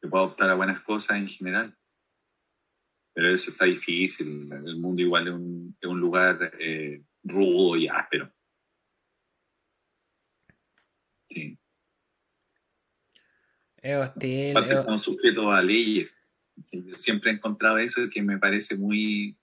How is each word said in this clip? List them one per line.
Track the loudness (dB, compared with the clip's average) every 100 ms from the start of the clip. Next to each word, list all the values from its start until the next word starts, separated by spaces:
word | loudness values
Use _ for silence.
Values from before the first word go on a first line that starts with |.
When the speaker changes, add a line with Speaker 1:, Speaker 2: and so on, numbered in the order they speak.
Speaker 1:
Que | -2
pueda | 0
optar | 0 2 2
a | 2
buenas | 0 -2
cosas | -4 -6 -2 -2
en | -2
general. | -6 -4 -4 -4 -10 _ _ _ _ _ _ _ _ _ _ _ _ _
Pero | 0 2
eso | 2 0
está | 2 2
difícil. | 2 -2 0 0 -2 -8 -8 -12
El | -12 -10 -6
mundo | -4 0
igual | 2 2 0
es |
un, | -6 -8 -10 -12 -12
es | -6
un | -2
lugar, | 2 4 4 2 -2 -6
eh, | -6 -6 -8 -12 _ _
rudo | -6 2 4 6 4 4
y | 0
áspero. | -2 -2 -4 -6 _ _ _ _ _ _ _ _ _ _ _ _ _ _ _ _ _ _ _ _ _ _ _ _ _ _ _ _ _ _
Sí. | -12 -12 -14 _ _ _ _ _ _ _ _ _ _ _ _ _ _ _ _ _ _ _ _ _ _
Speaker 2:
Es | -4 -2
hostil, | -2 -4 -2 -2 2
Speaker 1:
Aparte | 2 4
Speaker 2:
es | 2
Speaker 1:
estamos | 2 -2
sujetos | -2 2 2 4 4
a | 4
leyes. | 4 4 4 0 -2 _ _ _ _ -20 -14
Yo | -14 -12
siempre | -6 -2 0 0
he | -2
encontrado | -4 0 2 2
eso | 0 -2 -2
que | -2
me | -2 0
parece | 0 0 -2 -4
muy | -2 0 0 -2 -4 -10